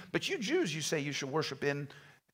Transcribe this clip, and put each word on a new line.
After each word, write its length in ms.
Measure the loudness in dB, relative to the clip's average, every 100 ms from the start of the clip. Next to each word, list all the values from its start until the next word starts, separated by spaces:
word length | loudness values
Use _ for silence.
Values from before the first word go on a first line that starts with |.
| -2
"But 160 | -2 0
you 80 | -2
Jews, 360 | 2 2 2
you 80 | 0
say 200 | 0 0
you 100 | 0
should 180 | -2 0
worship 360 | 0 0 0 2
in, 240 | 2 -2 -10 -20 -20 _